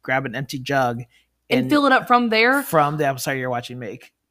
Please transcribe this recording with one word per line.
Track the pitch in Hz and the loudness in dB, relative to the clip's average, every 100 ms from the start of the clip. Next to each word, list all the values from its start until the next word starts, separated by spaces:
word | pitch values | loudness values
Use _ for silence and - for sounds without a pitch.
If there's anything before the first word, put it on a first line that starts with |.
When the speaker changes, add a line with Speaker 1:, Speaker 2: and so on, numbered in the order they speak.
Speaker 1:
grab | 135 131 135 | -4 -4 -4
an | 120 | -8
empty | 143 135 | -8 -10
jug | 123 139 123 120 123 _ _ _ - | -4 -2 0 -4 -10 _ _ _ -2
Speaker 2:
And | 240 | -2
Speaker 1:
and | 254 | 2
Speaker 2:
fill | 294 277 | 2 4
it | |
up | 254 - | 2 4
from | 247 233 | 2 4
there? | 220 233 277 | 2 4 2
Speaker 1:
From | 254 160 147 151 | 2 2 2 2
the | 143 | -2
apple | 131 | -2
cider | 151 135 | -4 -4
you're | 127 | -4
watching | 120 120 127 | -6 -8 -12
make. | 113 123 - _ _ | -12 -14 -18 _ _